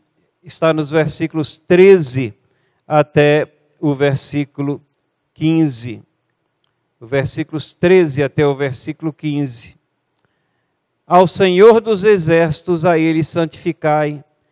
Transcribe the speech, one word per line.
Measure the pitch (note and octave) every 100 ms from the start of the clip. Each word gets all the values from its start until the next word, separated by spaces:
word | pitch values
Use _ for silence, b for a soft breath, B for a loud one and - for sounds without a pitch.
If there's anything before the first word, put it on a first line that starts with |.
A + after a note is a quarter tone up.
| _ _ _ _
está | F3+ - D#3+
nos | D#3 C#3+
versículos | D#3 D3+ - D#3+ D#3+ D3 -
treze | - F3+ F#3+ F#3 C#3 C3 A#2 - _ _ _ _ -
até | D3+ D3 D3+ D3 D3+ C3+ _ _ _
o | D#3
versículo | C3+ C#3+ C3 - C#3+ C#3 - C#3+ C#3+ _ _ _ _ _
quinze. | - D#3 D#3+ D#3 A#2 A#2+ G2+ _ _ _ _ _ _ _ _ _ _
Versículos | A2+ C#3 C3 D#3 D3+ D3+ -
treze | - F3 F#3 D#3+ C3+
até | C#3 - D3
o |
versículo | C3+ C#3 B2+ - D3 D#3+
quinze. | - D3+ D3 C#3 A#2 - _ _ _ _ _ _ _ _ _ _ _ _ _
"Ao | - F3 F#3
Senhor | - F#3+ F3+ A3 A3+
dos | A3 G3+
exércitos, | G#3 G3+ D#3+ E3 E3 D3+ - E3+
a | F3 D#3+
ele | D#3+ D#3+
santificai. | D#3 F3 D#3+ - F3+ D#3+ D3+ D3+ D3+ D3 - _ _